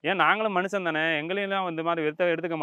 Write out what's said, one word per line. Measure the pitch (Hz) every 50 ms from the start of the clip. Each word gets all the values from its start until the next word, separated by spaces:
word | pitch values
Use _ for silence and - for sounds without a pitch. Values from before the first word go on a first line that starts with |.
ஏன் | - 160 196 175 151
நாங்களும் | 160 196 214 220 214 190
மனுஷன் | 180 190 185 202 196 180
தானே, | 165 156 156 160 165 160
எங்களையும் | 147 151 170 190 202 202 196
எல்லாம் | 196 196 185 175
இந்த | 160 160 160
மாதிரி | 170 170 165 151
எடுத்த | 151 156 - 180
எடுத்துக்க | 175 165 165 175 165 165 156